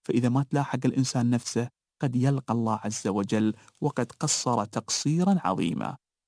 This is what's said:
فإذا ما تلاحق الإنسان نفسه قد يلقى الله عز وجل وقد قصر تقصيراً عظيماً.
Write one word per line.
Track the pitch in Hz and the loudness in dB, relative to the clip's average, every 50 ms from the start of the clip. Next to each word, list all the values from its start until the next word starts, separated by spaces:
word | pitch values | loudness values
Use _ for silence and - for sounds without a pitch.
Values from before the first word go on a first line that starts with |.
| _ - | _ -2
فإذا | - 120 120 123 | 0 2 2 4
ما | 123 139 139 | 2 2 0
تلاحق | - - 143 139 - - 131 - | 2 0 0 0 0 -2 -2 0
الإنسان | 123 - 135 131 - - 127 120 120 | 0 2 2 0 0 0 0 2 2
نفسه | 123 120 - - - 117 120 117 - _ _ _ _ _ | 2 2 0 -2 -2 -2 -2 -2 -6 _ _ _ _ _
قد | - 139 123 | -4 -2 0
يلقى | 123 123 139 139 135 - - 117 | 2 2 2 2 0 -2 -2 -2
الله | 117 113 113 110 107 - | 0 0 0 -2 -2 -4
عز | 107 104 - - 107 | -6 -6 -4 -2 -2
وجل | 95 104 101 98 110 107 107 110 107 - - - _ _ | 0 0 0 0 0 2 2 2 0 -2 -8 -20 _ _
وقد | - 147 - - 120 - | -4 -4 -2 -2 -4 -4
قصر | - - - 147 - - - 131 120 113 104 | -4 -4 -2 -2 -2 -2 0 0 0 0 -2
تقصيراً | - - 104 - - - - - 143 156 170 180 190 196 175 - | -2 -4 -8 -6 -4 -6 -4 0 0 0 2 4 4 2 2 2
عظيماً. | 92 95 - - 85 - - 53 - 135 - _ _ _ _ _ | 0 0 0 0 -2 -2 -4 -6 -6 -8 -10 _ _ _ _ _